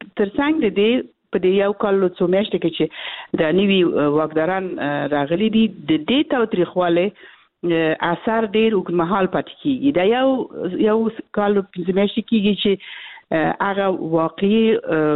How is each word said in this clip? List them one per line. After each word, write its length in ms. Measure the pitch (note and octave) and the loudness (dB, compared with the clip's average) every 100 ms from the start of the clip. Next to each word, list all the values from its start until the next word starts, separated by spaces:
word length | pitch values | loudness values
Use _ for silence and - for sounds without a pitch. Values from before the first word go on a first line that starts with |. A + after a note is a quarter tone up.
| - - | -12 -4
تر 80 | G3+ | -4
څنګ 280 | - C#4+ D#4 | -2 -2 0
د 120 | A3+ F#3 | 0 2
دې 280 | G#3+ B3+ - _ _ | 2 0 -4 _ _
په 80 | - | -2
دې 60 | F#3 | 2
یو 280 | G3 G3 | 2 2
کال 340 | G#3 G#3 G3 F#3 | 0 0 2 0
څو 200 | F3+ F3 | 0 0
میاشتې 300 | F#3+ A3 F3+ | 0 0 -2
کې 120 | E3 | -2
چې 180 | D#3+ D#3+ - - - - - | -2 -4 -4 -14 -14 -6 -2
د 60 | |
نوي، 420 | D#3+ F3+ G3+ F#3+ | 2 2 4 4
اه، 260 | E3+ F2 D3 | 2 2 2
واکداران، 720 | D3 D#3 D#3 D#3+ F#3+ F#3 - | 0 0 0 -2 -2 -4 -6
اه، 280 | C#3+ C#3+ C#3+ | -4 -4 -2
راغلي 420 | D3 C#3 E3+ A3 | -2 -2 0 0
دي، 180 | A3 A3 | 2 0
د 240 | - D3+ D#3 D#3 | -2 -2 -2 0
دې 120 | C#4 D#4 | 0 0
تاوتریخوالی، 760 | C4+ A3+ F#3+ E3+ F3+ F3 E3+ G3 | 0 0 0 -2 0 0 2 0
اه، 920 | - - - _ _ F3 E3 D#3+ D#3+ | -4 -20 -20 _ _ -2 0 0 0
اثر 460 | E3+ E3+ - A3+ A3 | -2 -2 -2 -2 0
ډیر 280 | G#3+ A3 | 2 2
اوږدمهال 520 | G#3 F#3 F3 E3+ G3+ F#3 | 2 0 -2 0 0 0
پاتې 280 | D#3+ C3+ - | -2 -6 -6
کیږي. 280 | D3 C3 C#3 | -4 0 0
دا 100 | D#3+ | 2
یو، 480 | F#3+ B3 C4+ C4 - - F3 | 2 2 2 0 -4 -8 -6
یو 380 | F3+ G#3+ A3 A3 - - | 0 2 2 0 -4 -8
کال 260 | - G#3 G3+ | -2 0 0
پنځه 340 | F#3+ F3+ F3 | -2 -6 -2
میاشتې 300 | F#3 G3+ - | 0 0 0
کیږي 340 | - A3+ G3+ G3 | 0 2 2 2
چې، 140 | G#3+ F#3+ - - - - - | 0 0 -4 -18 -18 -18 -6
اه، 240 | D#3+ D#3+ - | -2 0 -2
هغه 260 | G3+ G3 G3 | -2 0 -2
واقعي، 840 | F#3 E3 E3 D#3+ - G3 A3 A3+ - | -2 -2 0 0 0 2 4 4 2
اه، 400 | - D#3+ D3+ | 0 0 2